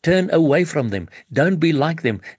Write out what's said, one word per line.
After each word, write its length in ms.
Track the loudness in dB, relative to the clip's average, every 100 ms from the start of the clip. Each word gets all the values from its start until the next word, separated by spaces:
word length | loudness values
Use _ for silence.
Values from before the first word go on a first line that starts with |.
Turn 280 | 2 0 2
away 320 | 2 4 2
from 240 | 0 -2 -4
them. 200 | -6 -8 -18 _
Don't 280 | 0 0 2
be 120 | 0
like 300 | 2 -2 -2
them. 180 | -4 -4 -10